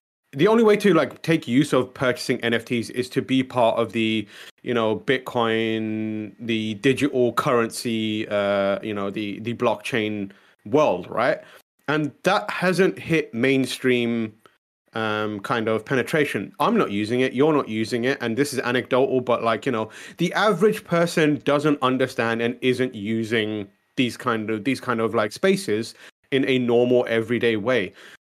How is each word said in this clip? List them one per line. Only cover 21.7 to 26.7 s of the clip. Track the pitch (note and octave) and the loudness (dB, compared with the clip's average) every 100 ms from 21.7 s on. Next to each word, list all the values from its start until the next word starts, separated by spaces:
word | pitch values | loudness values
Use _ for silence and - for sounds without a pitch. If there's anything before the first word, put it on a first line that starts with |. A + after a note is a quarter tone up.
| C#3+ | 2
understand | B2+ C3 B2+ - A#2 A2+ | 0 0 0 0 -2 0
and | A#2 B2 | -2 0
isn't | C3 A#2+ B2+ | 0 0 0
using | A2+ G2+ A2+ A2 A#2 G#2+ G#2+ G2 _ _ - | -4 -4 -2 0 0 -2 -4 -8 _ _ -2
these | B2 - | -2 -2
kind | B2+ A2+ G#2+ | -2 -2 -2
of, | A2 A#2 | -4 -2
these | B2+ | -2
kind | - A#2 | -2 0
of, | A2+ | 0
like, | A2+ G#2+ | 0 -2
spaces | - F#3+ G3 - G#2+ A2+ - - - _ | 0 0 0 0 -4 -4 -12 -20 -20 _
in | C3+ C3+ | -2 2
a | B2+ | 0
normal | A#2+ | 2